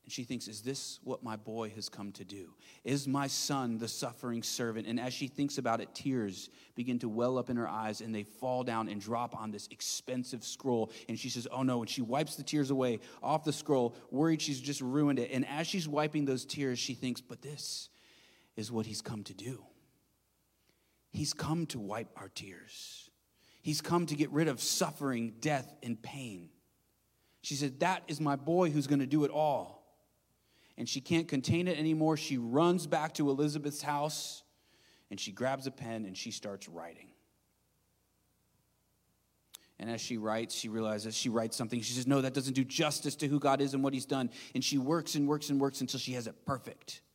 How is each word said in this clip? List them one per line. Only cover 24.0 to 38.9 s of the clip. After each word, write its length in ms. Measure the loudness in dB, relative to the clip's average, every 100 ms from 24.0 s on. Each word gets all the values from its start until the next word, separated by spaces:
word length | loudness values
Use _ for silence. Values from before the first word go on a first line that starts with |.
| 4
to 80 | 2
get 120 | 2
rid 180 | 4 2
of 100 | 2
suffering, 800 | 0 2 0 0 -2 0 -2 -2
death, 380 | 0 0 -2 -10
and 200 | -6 -6
pain." 500 | -6 -10 -10 -10 -14 _ _ _ _ _ _ _ _ _
She 140 | -6 -2
said, 240 | -2 2
"That 240 | 2 2 -2
is 100 | 0
my 160 | 2 2
boy 340 | 2 4 6
who's 180 | 4 4
gonna 200 | 4 6
do 160 | 4
it 80 | 4
all." 480 | 4 4 2 -2 -14 _ _ _ _ _ _ _ _ _ -8
And 140 | -4
she 120 | -4
can't 260 | 2 2 2
contain 400 | 0 4 4 4
it 100 | 2
anymore. 400 | 2 4 4 4
She 220 | 0 -2
runs 480 | 4 6 6 6 2
back 260 | 0 0
to 160 | 2 2
Elizabeth's 540 | 4 2 2 -4 -4
house, 580 | -2 0 0 -2 -8 -12 _ _ _ _ _ _ _
and 80 | -8
she 120 | -8
grabs 360 | -2 -2 -2 -4
a 40 |
pen, 320 | -8 -6 -6
and 140 | -6 -8
she 140 | -8
starts 360 | -8 -8 -10 -12
writing. 460 | -12 -14 -16 -20 _ _ _ _ _ _ _ _ _ _ _ _ _ _ _ _ _ _